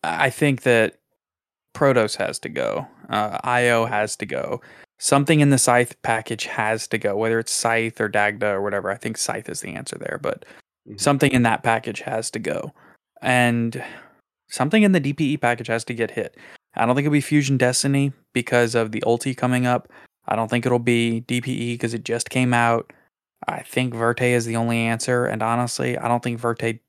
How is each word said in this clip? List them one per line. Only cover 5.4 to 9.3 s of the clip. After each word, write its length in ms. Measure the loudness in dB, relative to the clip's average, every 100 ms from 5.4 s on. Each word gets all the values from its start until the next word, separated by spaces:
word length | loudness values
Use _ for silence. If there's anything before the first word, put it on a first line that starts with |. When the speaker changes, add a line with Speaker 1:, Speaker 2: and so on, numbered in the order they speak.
Speaker 1:
in 100 | 6
the 80 | 4
Scythe 420 | 4 4 2 -4
package 420 | -4 -4 -4 -8
has 420 | -6 -4 -2 -2 -4
to 100 | -4
go, 180 | -2 -2
whether 220 | 0 0
it's 140 | -2
Scythe 480 | -2 0 0 -2 -2
or 80 | -2
Dagda 380 | 2 0 0 -2
or 100 | -2
whatever. 280 | -2 -4 -4
I 60 | -6
think 200 | -6 -6
Scythe 320 | -6